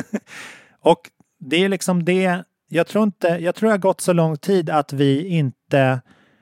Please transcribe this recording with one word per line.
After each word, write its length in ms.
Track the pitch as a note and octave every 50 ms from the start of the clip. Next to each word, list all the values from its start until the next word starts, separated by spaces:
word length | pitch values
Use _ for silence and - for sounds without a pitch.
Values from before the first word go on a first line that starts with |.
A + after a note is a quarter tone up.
| - - - - _
<laughs> 580 | - - - - - - - - _ _ _
Och 200 | - D3 E3+ - - - _ _ _ _ _ -
det 260 | E3 C3 D3+ E3+ F#3+
är 40 | G3
liksom 360 | G3 F3 - F#3 F3+ F3 E3
det, 380 | F3+ F3+ F#3+ F#3+ F3+ F3 F#3 F3+ _ _ _ _ -
jag 180 | D3+ D#3+ E3+
tror 180 | - - G#3 A3
inte, 240 | G#3 - - - E3+
jag 260 | E3+ F3 E3 F3 F3
tror 140 | - G#3+ A3
det 40 | G#3+
har 60 | F#3+
gått 220 | F3+ F#3+ F3 -
så 120 | - F#3 F3
lång 240 | E3+ D#3+ D#3+ D#3
tid 340 | C#3+ - F#3+ G3+ F#3 D#3+ E3
att 220 | D#3+ D3+ C#3+ - C#3
vi 340 | C3+ C#3+ C#3 C3+ C#3+ F3
inte 760 | G3 E3+ E3 C#3+ B2+ - _ _ - D3+ C#3 C3+ C3 C3 B2+ - _ _ _ _ _ _ _